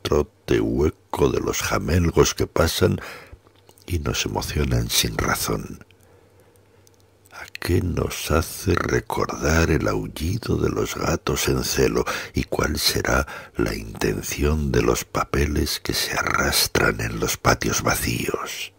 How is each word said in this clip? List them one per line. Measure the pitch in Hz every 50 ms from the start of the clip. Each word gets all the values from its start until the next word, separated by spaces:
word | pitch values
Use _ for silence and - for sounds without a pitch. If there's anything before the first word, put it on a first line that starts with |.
trote | _ - 82 76 71 - _ _ _ - 67 55
hueco | 53 57 58 64 76 - - _ _ _ - - - 65
de | 60 -
los | - - - -
jamelgos | - - - 101 98 - 80 90 85 82 - 76 69 - -
que | - -
pasan | - _ - 80 82 - - - 98 98 - - - - - - - - - _ - _ _ _ - _ _ -
y | - 87 82
nos | 71 60 - - -
emocionan | - 52 - - - - 80 71 67 62 58 57 57
sin | - - - 58 55
razón. | 52 - - - - - - 55 52 - - - - - _ - _ - _ - _ _ _ _ - _ _ _ _ _ _ _ _ _ - _ _ _ _ _ _ _ - -
¿A | - - - _ -
qué | - - 87 95
nos | 90 90 - 67 65 - - - - -
hace | 76 80 82 - - - - 95 85
recordar | - - - - 62 - _ - - - - - - - - 80 82 82 -
el | 78 - 113 -
aullido | - 104 104 104 - - 76 87 101 117 - - -
de | - - -
los | - 53 53 - -
gatos | - - - 80 - _ - - - - -
en | 67 65 58
celo? | - - - 67 60 55 60 - - - - - - -
¿Y | - 60
cuál | - - - - - 73 73
será | - - - - - - 60 64 - - - - - - _
la | - 58 52 50
intención | 52 53 55 53 - - 53 53 - - - - - 71 73 78 78 73 67
de | 62 64
los | 57 58 62 - -
papeles | _ - - - - - - 73 73 73 73 76 - - -
que | _ - -
se | - - - -
arrastran | - - - - - - - - - - - _ - - - - 52
en | 53 55 55 55
los | - - -
patios | - _ - 60 - - - - -
vacíos? | - - - - - - 58 58 - - - - - - - - - - _